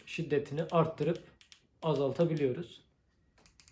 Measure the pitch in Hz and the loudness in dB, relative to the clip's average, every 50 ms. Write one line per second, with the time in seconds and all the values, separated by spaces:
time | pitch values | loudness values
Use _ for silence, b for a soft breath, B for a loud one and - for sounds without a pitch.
0 | - - - - 151 139 147 139 139 - 143 151 165 - 175 165 156 - - - | -16 -10 -8 -6 -4 0 0 0 0 -2 -4 -6 -2 2 4 4 4 2 0 -2
1 | 147 165 170 - - - - - - _ - - _ _ _ _ - 160 147 135 | -2 -2 -2 -4 -6 -16 -20 -20 -20 _ -20 -20 _ _ _ _ -2 0 0 2
2 | 143 131 120 - 170 160 151 147 143 127 123 160 175 - - - - _ _ _ | 2 0 2 2 2 2 2 2 0 0 0 -2 -8 -10 -14 -20 -20 _ _ _
3 | _ _ _ _ _ _ _ _ - - _ - - - | _ _ _ _ _ _ _ _ -20 -20 _ -20 -20 -20